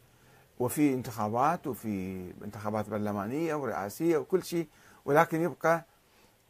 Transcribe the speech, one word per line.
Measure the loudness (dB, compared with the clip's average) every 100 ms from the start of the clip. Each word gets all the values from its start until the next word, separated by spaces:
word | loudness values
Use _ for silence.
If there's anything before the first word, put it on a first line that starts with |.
| _ _ -20 -20 _ -2
وفي | -2 4 4
انتخابات | 2 -2 -4 0 2 2 2 -4
وفي | -6 -4 -4 -4 -6 -10 -12
انتخابات | -12 -8 -4 -2 -2
برلمانية | -2 -2 -2 -4 -2 -2 -2
ورئاسية | -4 -4 -6 -2 2 2
وكل | 2 0
شيء، | 0 -4 -4 -10 -20 -8 4
ولكن | 4 6 2
يبقى، | 0 0 2 2 -2 _ _ _ _ _ _